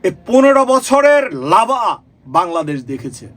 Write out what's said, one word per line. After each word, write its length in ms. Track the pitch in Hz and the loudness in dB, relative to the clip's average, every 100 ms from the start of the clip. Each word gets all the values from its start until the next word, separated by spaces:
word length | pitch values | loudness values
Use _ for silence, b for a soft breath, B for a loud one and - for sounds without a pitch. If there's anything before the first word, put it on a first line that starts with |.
এই 80 | 185 - - | -4 -6 0
পনেরো 380 | 254 269 269 | 2 4 2
বছরের 680 | 262 262 254 277 285 294 262 | 2 0 2 2 4 2 0
লাভা 640 | 139 139 190 226 262 214 135 _ _ 131 | -8 0 2 2 -2 -4 -6 _ _ -4
বাংলাদেশ 580 | 151 180 165 151 143 | -2 -2 -4 -6 -8
দেখেছে। 440 | 127 135 135 - 104 | -10 -12 -12 -16 -20